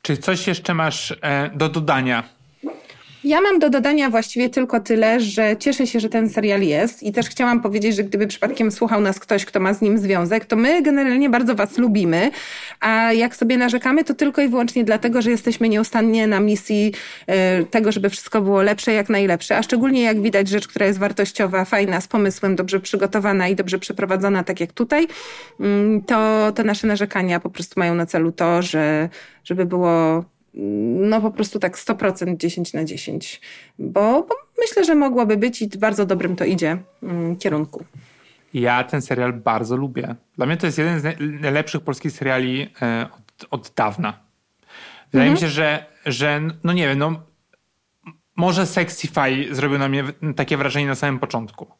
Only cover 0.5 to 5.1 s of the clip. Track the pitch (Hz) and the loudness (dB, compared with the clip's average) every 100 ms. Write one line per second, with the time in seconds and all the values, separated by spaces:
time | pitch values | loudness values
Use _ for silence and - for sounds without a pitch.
0.5 | 165 - 165 160 - - - 151 139 143 | -2 -2 0 0 -2 -8 -6 -2 -2 -2
1.5 | 147 156 160 156 135 127 120 120 _ _ | -2 -2 0 0 0 2 -2 -4 _ _
2.5 | _ 294 - - - - - 285 311 392 | _ -12 -12 -20 -20 -20 -6 2 4 4
3.5 | 370 294 269 262 302 269 226 226 240 247 | 4 4 2 2 2 2 0 0 -2 0
4.5 | 254 254 233 196 220 220 | 0 0 -2 2 2 4